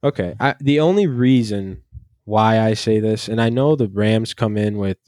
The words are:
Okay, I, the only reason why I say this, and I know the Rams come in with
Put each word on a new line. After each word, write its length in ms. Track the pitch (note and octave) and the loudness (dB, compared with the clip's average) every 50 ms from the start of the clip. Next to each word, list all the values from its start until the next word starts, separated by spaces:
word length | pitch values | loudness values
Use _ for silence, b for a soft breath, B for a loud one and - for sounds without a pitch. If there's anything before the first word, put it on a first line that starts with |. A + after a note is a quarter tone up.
| - | -2
Okay, 320 | C#3 C#3+ - G2 F2 F2 G#2 | -4 -2 -2 -6 -6 -4 -2
I, 140 | B2 C#3 - _ | -2 -2 -2 _
the 200 | D3 C#3 C#3+ D3 | -2 0 2 2
only 280 | D3+ E3 F#3 G#3 G#3 E3+ | 2 2 2 2 2 0
reason 720 | C3 A#2+ B2 B2+ C3 B2+ A#2 G#2+ G#2 G2+ G2 F#2+ F#2 F2+ _ _ _ - - _ _ _ _ | 0 2 2 4 4 4 2 0 -4 -6 -6 -8 -12 -14 _ _ _ -20 -20 _ _ _ _
why 340 | - G#2 G#2+ A2 A2 A2 A2+ | -2 0 2 4 4 4 4
I 140 | A2 A2 A2 | 2 2 0
say 240 | G#2+ - - A2 A2 | 0 0 0 0 0
this, 280 | G#2+ A2 A2 G#2+ - - | 0 0 -2 -4 -4 -6
and 140 | A2 A2+ | -2 -2
I 80 | A#2 A#2 | 0 0
know 260 | A#2 B2 C3+ D3 D#3 | 0 0 2 0 2
the 120 | C#3+ B2 G#2 | 0 0 -4
Rams 460 | F#2+ G2+ G#2 G#2+ A2 A2+ A2+ A2 - | 0 0 2 2 2 0 0 -4 -4
come 240 | - A#2+ A2 G#2+ G#2+ | -4 -4 -2 0 0
in 200 | G#2 G#2 G#2 G#2 | -2 -2 -2 -2
with 200 | G2+ G2 F#2+ _ _ | -4 -4 -4 _ _